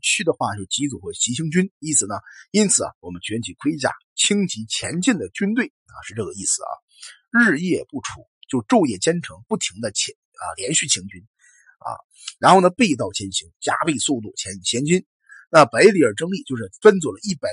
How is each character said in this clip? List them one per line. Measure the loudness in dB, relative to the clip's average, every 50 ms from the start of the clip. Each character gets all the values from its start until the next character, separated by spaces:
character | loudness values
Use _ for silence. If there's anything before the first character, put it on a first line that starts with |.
去 | -2 -2 -2 0 0
的 | -2 0
话 | 0 -2 -4 -4
就 | -6 -8
疾 | -8 -4 -4 -4 -4
走 | -6 -8
或 | -10 -12 -6
急 | -4 -4 -2
行 | -2 -4 -4 0
军， | 0 0 0 0 -4 _
意 | -6 -2 0
思 | 0 0
呢， | -2 -6 -8 -10 -14 -20 -20 -12 _
因 | 2 2 4 4
此 | 2 0 0
啊， | -4 -6 _
我 | -14 -14
们 | -12 -12
卷 | -8 -6 -6 -6
起 | -6 -8 -12
盔 | -6 -4 -4 -2 -2
甲， | -2 -4 -4 -6 _ _ _
轻 | -2 0 2 2 2 0
骑 | -2 -4 -8 -8
前 | -8 -8 -6 -6 -4 -4 0
进 | 2 2 2
的 | 2 -2 -8
军 | -6 -4 -2 0 0
队 | -2 -2 -4 -8 _ _
啊， | _ -20 -18 -16
是 | -10
这 | -8 -8
个 | -8 -6 -8
意 | -6 -4
思 | -4 -4 -4 -4
啊。 | -10 -12 -12 _ _ _ _ -20 -20 -20 _ _ _
日 | 2 4 4 4 2 0
夜 | 0 0 -2 -2 -4 -8
不 | -10 -10
处， | -10 -10 -12 -14 -18 _ _ _ _
就 | -4 -4 -4
昼 | 0 2 4 4 4
夜 | 2 0 0
兼 | 0 0 0 -2
程， | -4 -10 -14 -18 -6 _
不 | -4
停 | -4 -4 -6 -6 -8
的 | -8 -6
前 | -4 -4 -6 -6 -8 _ _ _ _
啊， | -12 -12 -10 -8 -8
连 | -6 -2 -2
续 | -2 0
行 | 0 -2 -4 -4 -10
军 | -16 -18 -20 _ _ _ _ _ _ _ _ -20 _ _
啊， | -10 -10 -10 -10 -14 _ _ -16 -16 -16 -6 _
然 | 6 8
后 | 8 8
呢， | 8 4
背 | 4 2 2 2 2
道 | -2 -2 -4
前 | -4 -8 -8 -6
行， | -6 -8 -8 -8 _ _
加 | -4 -4 -4 -2 -2
倍 | -2 -2 -2
速 | -2 -2 -2 -2
度 | -4 -8 -10
前， | -12 -10 -10 -12 -8
前 | -6 -4 -2 -2 2
进。 | 2 2 2 0 _ _ _ _ _ -20 -20 _ _
那 | 6 6 6
百 | 6 6 6
里 | 6 6 8 6 4
而 | 2 2
争 | -2 -4 -6
利， | -6 -6 -6
就 | -8 -8
是 | -8 -8 -10 -8 4
奔 | 6 6 6 6
走 | 0 -4
了 | -6 -6
一 | -4 -6 -4
百 | -4 -4 -6